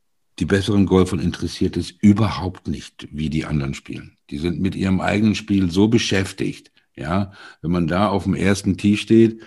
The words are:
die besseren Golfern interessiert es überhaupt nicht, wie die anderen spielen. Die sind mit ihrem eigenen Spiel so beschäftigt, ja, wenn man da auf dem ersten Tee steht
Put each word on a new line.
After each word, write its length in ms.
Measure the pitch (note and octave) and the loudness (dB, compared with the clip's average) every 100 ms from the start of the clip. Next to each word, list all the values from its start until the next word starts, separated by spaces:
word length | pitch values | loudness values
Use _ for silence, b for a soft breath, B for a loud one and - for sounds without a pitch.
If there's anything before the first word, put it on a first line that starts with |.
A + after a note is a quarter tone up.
| _ _ _ - | _ _ _ -6
die 80 | E2 | 0
besseren 380 | G2 F#2+ G2+ | 0 0 2
Golfern 340 | F#2+ F#2 F#2 F2+ | 4 4 2 0
interessiert 600 | F2 - F2 - F#2+ F2+ | -4 -4 -8 -4 -4 -4
es 120 | E2+ | -8
überhaupt 760 | - G#2 G2+ G#2+ - F#2+ F#2 - | 0 4 4 2 -2 -8 -8 -10
nicht, 400 | - - - - | -10 -12 -20 -16
wie 200 | D2 D#2 | -8 -4
die 160 | D#2 - | -4 -4
anderen 260 | D2+ C#2 | -4 -4
spielen. 440 | C#2 - - - _ - | -8 -12 -16 -16 _ -14
Die 100 | C#2+ | -6
sind 220 | E2+ - | -6 -4
mit 160 | F#2+ - | -4 -2
ihrem 240 | F#2+ F#2 | -2 0
eigenen 340 | E2 G2+ A2 | 0 2 2
Spiel 360 | G2 - G2 F#2 | 0 0 0 0
so 180 | E2 G#2+ | 2 4
beschäftigt, 840 | A#2 - G2 F#2 - G#1 G1+ - _ _ - | 2 0 -2 -2 -4 -8 -8 -16 _ _ -12
ja, 340 | C2+ F#2 G2+ B B B | -4 -4 -4 B B B
wenn 100 | D#2+ | -4
man 160 | F2 E2+ | -2 0
da 220 | F2 G#2 | 0 0
auf 160 | G2 | 0
dem 100 | F2+ | -2
ersten 440 | D2+ F2+ G2+ - F2+ | 0 0 0 0 0
Tee 180 | G#2 G#2 | 2 0
steht 460 | - A2+ A2+ A2+ | 4 6 6 2